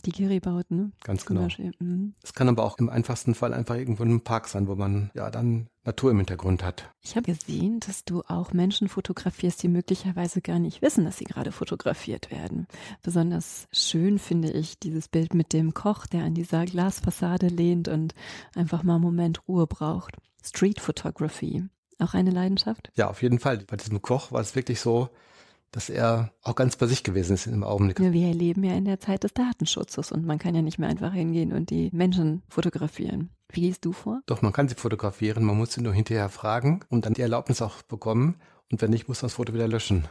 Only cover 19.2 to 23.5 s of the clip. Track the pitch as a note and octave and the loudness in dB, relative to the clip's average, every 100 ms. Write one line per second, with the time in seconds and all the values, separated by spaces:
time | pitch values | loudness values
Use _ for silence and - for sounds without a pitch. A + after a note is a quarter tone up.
19.2 | E3+ E3+ - F3+ D#3+ - D#3 F3+ - - | 2 0 0 2 2 0 -2 -4 -6 -18
20.2 | _ _ - - G3 G#3+ - - E3+ - | _ _ -12 2 2 2 -4 -4 -4 -4
21.2 | D#3 - D#3 D#3 F#3+ _ _ - F3 F#3 | -4 -4 -4 -4 -6 _ _ -4 -2 2
22.2 | F#3 F3+ F#3 G3 - A3 - - G2+ F#2+ | 2 2 0 0 -2 -4 -6 0 0 2
23.2 | B2 A#2+ C#3+ | 2 4 2